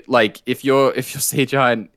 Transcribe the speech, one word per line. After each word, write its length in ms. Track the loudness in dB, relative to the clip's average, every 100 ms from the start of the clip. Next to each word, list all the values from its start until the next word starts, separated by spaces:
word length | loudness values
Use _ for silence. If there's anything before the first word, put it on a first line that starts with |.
| 0
like, 340 | 2 2 -2 -6
if 180 | -4
you're, 300 | 2 2 2
if 200 | 0 -6
you're 80 | -6
Sea 240 | -4 -2 0
Giant, 440 | 2 2 0 -4